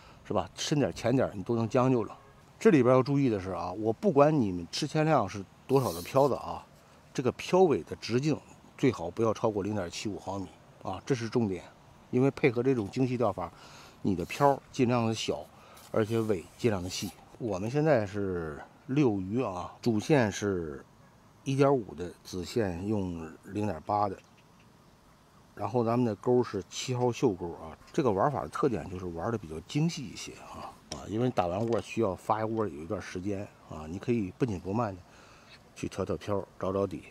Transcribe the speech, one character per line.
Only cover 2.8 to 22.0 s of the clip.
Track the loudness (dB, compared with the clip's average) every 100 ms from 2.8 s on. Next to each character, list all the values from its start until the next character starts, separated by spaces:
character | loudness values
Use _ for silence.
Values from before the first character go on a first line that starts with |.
边 | 8
要 | 6
注 | 6 2
意 | 2
的 | 0
是 | -2
啊， | -6 -6
我 | -2 -2
不 | 0 4
管 | 6 6 6
你 | 2
们 | 0 -6
吃 | -6 -4
签 | 0
量 | 2 4 2
是 | -4 -12 -12 0
多 | 2
少 | 2
的 | -2
漂 | 0 4 4
子 |
啊， | 2 -4 -10 -12 -20 -20 -20 -10
这 | -2
个 | -2
漂 | -2 2 4
尾 | 6 4
的 | -2 -10
直 | -2 0
径 | 2 -2 -4 -20 -20 0
最 | 2
好 | 2 -2
不 | 0
要 | 0
超 | 2 0
过 | 0
零 | -2
点 | -2 -4
七 | -6 -8
五 | -8
毫 | -6 -6
米 | -8 -12 -20 -14
啊， | -10 -8 -4
这 |
是 | -4 -2
重 | 0 0
点。 | -2 -8 -20 -20 -20 -4
因 | 2
为 | 2
配 | 2 2
合 | 2
这 | 2
种 | 0 -2
精 | 0 0
细 | 2
钓 | 0
法， | 0 -6 -10 -20 -20 -20 -6
你 | -2 -2
的 |
漂 | -2 2 4 4 -2
尽 | 0 2
量 | 4 2
的 |
小， | 0 -4 -4 -8 -18 -20 -20 -4
而 | -2
且 | 0 0
尾 | 0 -2 -4 -2
尽 | 0
量 | 0
的 | -2
细。 | -6 -8 -10 -20 -10
我 | -6 -4
们 | -2
现 | 0
在 | 4 4
是 | 2 -2 -4 -4 -6 -10 -14 -16 -4
遛 | 2 2 2
鱼 | -2 -2
啊， | -2 -4 -10 -4
主 | 0 0
线 | 4 4 4
是 | 2 -2 -2 -4 -8 -14 -20 -20 -20 -20 -12
一 | -4
点 | 2 4
五 | 4 0
的， | -8